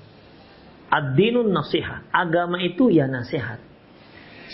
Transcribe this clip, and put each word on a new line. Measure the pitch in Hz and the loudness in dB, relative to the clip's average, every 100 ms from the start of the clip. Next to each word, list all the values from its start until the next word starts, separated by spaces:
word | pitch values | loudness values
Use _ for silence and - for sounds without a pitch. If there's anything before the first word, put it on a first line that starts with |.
| - - - - - - - - - | -20 -20 -20 -20 -20 -20 -20 -20 -2
Ad-dinun | 143 139 131 220 240 226 | -2 0 2 2 2 2
nasihah. | 170 143 170 - - - | 0 -2 -4 -4 -12 -4
Agama | 170 180 165 175 180 | -2 0 0 0 -2
itu | 180 - 254 | -2 2 4
ya | 165 | 4
nasihat. | 135 131 120 156 110 113 - - - - - - - - - | 2 -2 -6 -6 -6 -10 -16 -20 -20 -20 -20 -20 -20 -20 -4